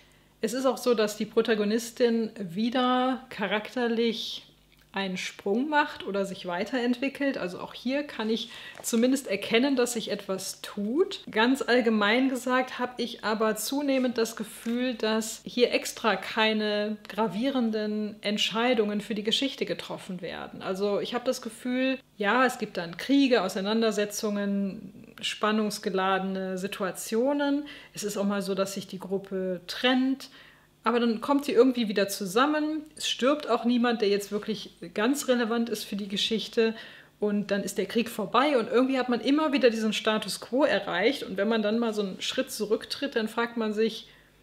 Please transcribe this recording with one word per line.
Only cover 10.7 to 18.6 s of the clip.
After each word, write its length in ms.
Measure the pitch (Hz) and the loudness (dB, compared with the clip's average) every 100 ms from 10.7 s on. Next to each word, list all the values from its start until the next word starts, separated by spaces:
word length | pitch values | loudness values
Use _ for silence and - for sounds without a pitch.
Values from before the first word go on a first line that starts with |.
| - 208 277 403 - - | -6 -2 0 0 -2 -4
Ganz 320 | 214 240 269 | 2 2 2
allgemein 680 | - 240 226 220 202 240 269 | 2 2 4 4 4 4 2
gesagt 500 | 254 254 254 254 - | 0 0 0 0 -4
habe 200 | 247 - | -6 -4
ich 220 | 233 - | -6 -4
aber 320 | 202 214 220 | -4 0 0
zunehmend 640 | 214 - 277 285 262 254 233 | 0 -2 -2 0 2 2 0
das 160 | 226 | -2
Gefühl, 600 | - 214 - 233 240 254 | -4 -10 -8 -4 -2 0
dass 480 | 226 220 220 220 - | -2 0 0 -2 -8
hier 280 | - - 240 | -6 2 2
extra 440 | - - - 226 190 | 2 -2 -2 0 0
keine 800 | - - 220 214 214 208 208 214 - | 0 2 2 2 0 0 -2 -4 -8
gravierenden 1080 | 196 220 185 269 262 226 214 214 214 214 - | -2 -2 0 0 2 0 0 -2 -2 -4 -4
Entscheidungen 800 | 208 208 - 214 | -4 0 0 2